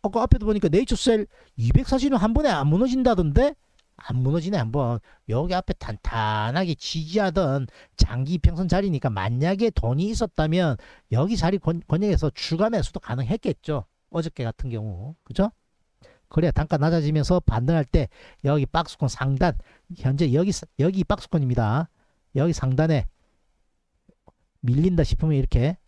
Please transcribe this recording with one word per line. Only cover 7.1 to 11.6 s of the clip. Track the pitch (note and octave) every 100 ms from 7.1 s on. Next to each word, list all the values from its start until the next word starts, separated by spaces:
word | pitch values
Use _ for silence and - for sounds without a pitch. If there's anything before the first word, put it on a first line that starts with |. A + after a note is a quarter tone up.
| G3+ G3 E3+ D#3+ C#3 B2+ - - -
장기 | - A#2+ C3+
이평선 | F3+ - E3 F#3
자리니까 | F3+ G3+ C#3+ C3+
만약에 | G2 F#2+ A#2+ D#3+ G3 A3+
돈이 | - A2+ C3+ G3
있었다면 | A3+ A3 - D#3 E3+ E3+ A2+ - - _
여기 | A#2 F3 G#3+
자리 | F3
권-, | G3